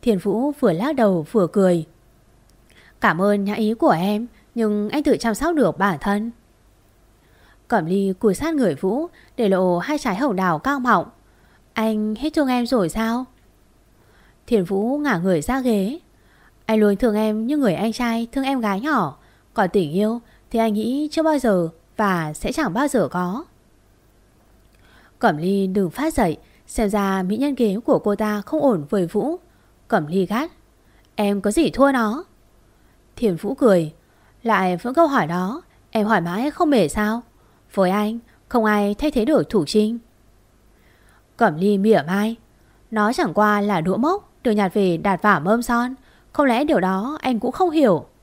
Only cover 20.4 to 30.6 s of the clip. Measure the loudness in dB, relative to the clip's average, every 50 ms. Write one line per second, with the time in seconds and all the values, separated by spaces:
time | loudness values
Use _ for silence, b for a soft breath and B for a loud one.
20.4 | b b -2 0 0 0 0 -2 -2 -2 -2 -2 -4 -4 -2 0 0 2 2 2
21.4 | 2 2 2 2 0 -2 -6 _ _ _ _ -2 0 0 0 0 -2 -6 -8 -6
22.4 | -6 -6 -4 -2 -4 -2 -2 -2 -2 0 0 0 0 0 -2 -4 -4 -4 -6 -8
23.4 | -10 _ _ _ _ _ _ _ _ _ _ _ _ _ _ _ _ _ _ _
24.4 | _ _ _ _ _ _ b b b b b b b b b _ 0 0 2 2
25.4 | 0 0 0 0 0 0 0 0 0 -2 -2 -4 -4 -2 0 0 0 0 0 -4
26.4 | b b b b b _ -4 -2 -2 0 0 0 0 0 -2 -2 -2 -2 -2 -2
27.4 | -2 -4 -2 0 0 0 0 -2 0 0 0 2 2 -2 -2 0 -2 -2 -2 -4
28.4 | -6 -4 -4 0 2 2 2 2 -2 -2 -2 -2 -2 0 -2 -2 -2 -2 -4 -6
29.4 | _ b b b b b b b b _ -2 -2 0 0 -2 -2 -2 0 -2 -4
30.4 | -4 -6 -10 _